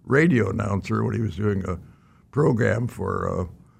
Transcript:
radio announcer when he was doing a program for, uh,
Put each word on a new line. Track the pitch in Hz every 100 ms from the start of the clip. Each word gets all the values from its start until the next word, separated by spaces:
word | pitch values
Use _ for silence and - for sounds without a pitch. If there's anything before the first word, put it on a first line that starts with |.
radio | - 139 175 120 101
announcer | 110 104 98 - 110
when | 110
he | 107
was | 104 85
doing | 104 95 92
a | 87 - - _ _ _
program | 139 - 117 110 110 123
for, | - 95 95 90
uh, | 90 90 - -